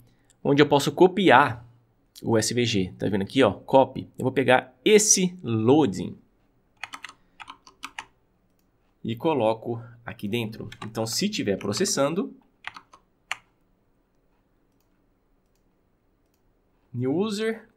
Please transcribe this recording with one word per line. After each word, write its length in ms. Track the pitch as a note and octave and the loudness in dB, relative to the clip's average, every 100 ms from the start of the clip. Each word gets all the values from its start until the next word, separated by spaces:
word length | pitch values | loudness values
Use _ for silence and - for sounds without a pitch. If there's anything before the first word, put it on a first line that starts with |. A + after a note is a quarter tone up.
| - _ _ _ | -20 _ _ _
onde 180 | C#3 C#3+ | -2 2
eu 60 | D3 | 4
posso 240 | C#3+ D3 | 2 0
copiar 720 | D3 F3+ F3+ F3 B2 C#3+ A2+ - _ _ _ _ - | 4 4 4 6 6 6 -2 -14 _ _ _ _ -12
o 140 | - A2 | -2 0
S 160 | G#2+ | 0
V 120 | A#2 A#2+ | -2 0
G. 280 | G2+ F#2 - | 0 -4 -4
Tá 100 | G#2 | -4
vendo 120 | G2 | -2
aqui, 200 | G2 C3+ | -2 2
ó? 80 | A2+ | 2
Copy. 580 | - - C3+ B2+ - - - | 0 2 4 4 0 -14 -8
Eu 60 | |
vou 80 | B2+ | -4
pegar 420 | B2 B2 B2+ - _ | -2 2 2 0 _
esse 540 | - G#3 G#3 G3 F3 - | 4 4 6 2 0 -4
loading 760 | B2 A2+ A2 D3 B2+ - - - _ _ _ _ _ _ - - - - _ _ - - _ _ - - - _ _ _ _ _ _ _ _ _ | -4 0 4 4 2 -2 -8 -12 _ _ _ _ _ _ -16 -16 -20 -20 _ _ -20 -20 _ _ -18 -18 -20 _ _ _ _ _ _ _ _ _
e 120 | - A#2 | -10 -4
coloco 680 | E3 D3 A2 A2+ - A#2 - - - | -2 0 0 0 -6 -10 -12 -16 -14
aqui 220 | - G#2 | -10 -6
dentro. 420 | A#2 A2 A2+ - - A2 | -4 -6 -8 -14 -14 -12
Então, 200 | A2+ A2+ | -6 -6
se 240 | - G3+ | -4 -4
tiver 280 | G#2+ G2+ G2 | -4 -4 -4
processando, 800 | G2+ G#2 G3+ F#3+ F3+ E3+ C4+ - _ _ - - - - _ _ _ - _ _ _ _ _ _ _ _ _ _ _ _ _ _ _ _ _ _ _ _ _ _ _ _ _ _ _ _ _ _ _ _ _ _ _ | -4 -4 -2 0 -2 -2 -6 -10 _ _ -18 -18 -20 -20 _ _ _ -16 _ _ _ _ _ _ _ _ _ _ _ _ _ _ _ _ _ _ _ _ _ _ _ _ _ _ _ _ _ _ _ _ _ _ _
new 200 | A#2+ B2+ | -6 -2
user, 540 | D#3 A3 G3+ A3 A3 - | -2 -2 -2 -4 -6 -12